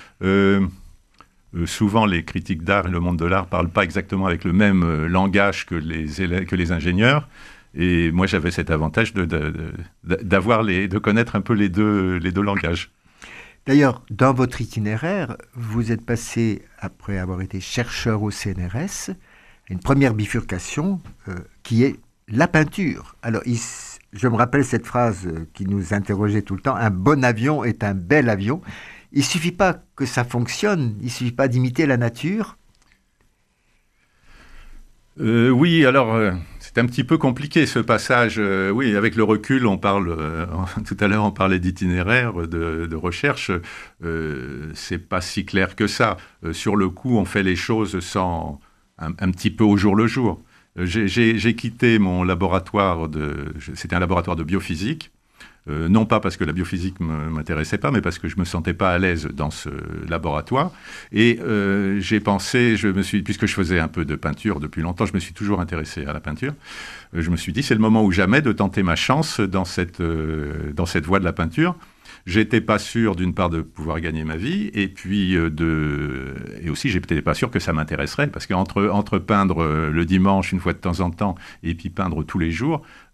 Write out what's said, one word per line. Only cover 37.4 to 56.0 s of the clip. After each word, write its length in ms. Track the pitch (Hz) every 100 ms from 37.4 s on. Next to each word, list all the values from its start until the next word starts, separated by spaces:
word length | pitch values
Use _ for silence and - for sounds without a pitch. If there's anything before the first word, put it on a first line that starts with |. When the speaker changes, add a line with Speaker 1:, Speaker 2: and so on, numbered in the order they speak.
| 143 175 139
Speaker 1:
ce 120 | 120
passage. 580 | 110 110 - 123 117 110
Euh, 320 | 101 95 95
oui, 240 | 107 131 104
avec 200 | 110 95
le 60 |
recul, 420 | 107 107 - 135 117
on 120 | 95
parle, 320 | 101 98 85
euh, 340 | 82 78 80 85 82 92
<laughs> 200 | - -
tout 100 | 98
à 80 | 101
l'heure, 160 | 107
on 60 | 104
parlait 260 | - 95 92
d'itinéraire, 760 | 90 92 92 90 90 123 120 90 82
de, 400 | 82 82 80 82
de 100 | 80
recherche. 540 | 87 87 143 139 - 90 - - - _
Euh, 640 | 85 82 78 69 65 67 78
c'est 240 | 78 - 87
pas 240 | 85 92
si 240 | 92 - 95
clair 280 | 98 92
que 120 | - 107
ça. 320 | - 113 90 - _
Euh, 80 | 82
sur 240 | 82 113 104
le 140 | 95
coup, 260 | 87 127 117
on 80 |
fait 180 | 92 104
les 140 | 95 87
choses 440 | - 110 104 95
sans, 600 | 87 104 92 82 78 71 _ _ _ -
un, 140 | 78 -
un 120 | 92
petit 200 | 87 107
peu 140 | -
au 120 | 107 101
jour 180 | 101 101
le 100 | 117
jour. 360 | 135 113 80 - _ _ -
Euh, 60 |
j'ai, 240 | 90 110 101
j'ai, 300 | 117 113 110
j'ai 180 | 113 113
quitté 420 | 117 - 123 110
mon 240 | 95 92
laboratoire 840 | 90 90 92 90 87 104 98 85 80
de, 460 | 76 73 73 71 78
je, 140 | 71
c'était 220 | - 85 90
un 40 |
laboratoire 360 | 90 90 87 82
de 80 |
biophysique. 680 | 78 95 - 80 104 160 - _ _ _ - _ -
Euh, 200 | 76 82
non 180 | 110